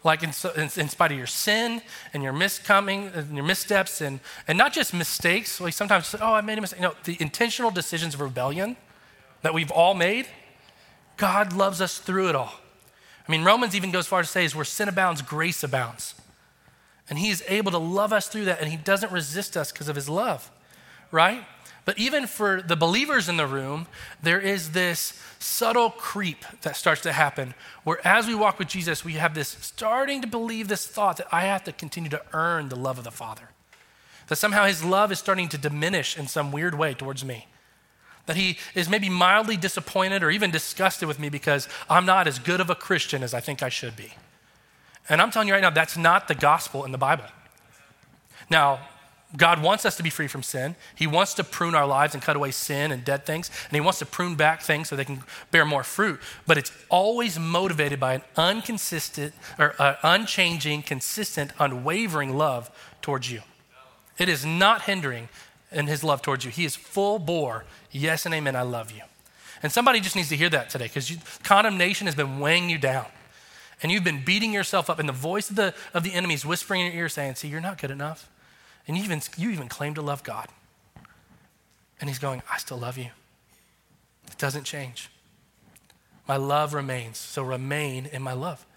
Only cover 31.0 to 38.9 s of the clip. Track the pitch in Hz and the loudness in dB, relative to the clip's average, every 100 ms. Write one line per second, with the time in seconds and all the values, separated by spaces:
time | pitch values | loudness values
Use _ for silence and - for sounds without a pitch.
31 | 202 165 170 170 190 196 - - 151 - | 0 0 -2 0 2 0 -4 -12 -10 -8
32 | 160 147 - 156 170 165 139 127 131 127 | -6 -6 -4 -2 0 0 -4 -4 -4 -4
33 | 117 - 113 110 117 _ _ _ _ _ | -10 -12 -12 -12 -18 _ _ _ _ _
34 | _ - - 156 214 202 202 170 165 190 | _ -20 -6 0 2 4 4 4 2 4
35 | 208 196 - 190 175 143 143 147 160 190 | 4 0 0 0 0 -2 -4 -2 0 0
36 | 131 165 139 156 143 143 175 151 156 131 | -2 -6 -4 -4 -2 -2 -2 0 -2 -2
37 | 135 135 135 117 - _ _ _ _ _ | -8 -8 -10 -12 -16 _ _ _ _ _
38 | _ - - 165 185 170 - 190 170 | _ -16 -4 0 0 -2 -4 -2 0